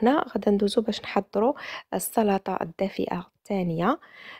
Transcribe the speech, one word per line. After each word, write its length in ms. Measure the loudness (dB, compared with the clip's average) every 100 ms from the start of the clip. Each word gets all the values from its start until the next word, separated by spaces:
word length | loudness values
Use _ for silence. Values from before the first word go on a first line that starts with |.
هنا 240 | 2 2 0
غادا 220 | 0 2
ندوزو 300 | 2 2 2
باش 200 | 0 -4
نحضروا 520 | -4 -4 -2 0 0 0 -6 -12 -8
السلطه 680 | -6 -2 2 4 2 0 -4
الدافئه 680 | -4 -2 -4 -2 -4 -4 -8 _
الثانيه. 640 | -6 -2 0 0 0 0 -4 -20 -20 -20